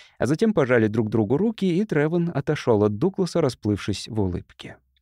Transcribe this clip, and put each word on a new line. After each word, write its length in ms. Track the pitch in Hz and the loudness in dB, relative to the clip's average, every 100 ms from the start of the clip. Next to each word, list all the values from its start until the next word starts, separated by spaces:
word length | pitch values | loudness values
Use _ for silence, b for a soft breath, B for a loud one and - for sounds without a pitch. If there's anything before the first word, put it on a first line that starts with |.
| B B | B B
а 80 | 113 | -2
затем 280 | 160 226 | 2 2
пожали 320 | 190 123 123 110 | 2 2 4 4
друг 240 | 110 107 | 2 0
другу 260 | 110 104 139 | 0 0 0
руки, 280 | 226 - | 0 0
и 200 | 190 165 | 0 0
Треван 460 | 214 160 156 175 170 | 0 0 0 0 -2
отошёл 520 | 135 - 151 - 104 | -2 -4 -2 2 4
от 120 | 104 104 | 4 2
Дугласа, 440 | 180 190 175 170 | -2 -2 -2 0
расплывшись 680 | 139 - 107 101 - 95 - | 0 -2 -2 -2 -2 -6 -6
в 140 | 107 | -4
улыбке. 560 | 95 87 - - - - _ _ | -2 -4 -10 -20 -20 -20 _ _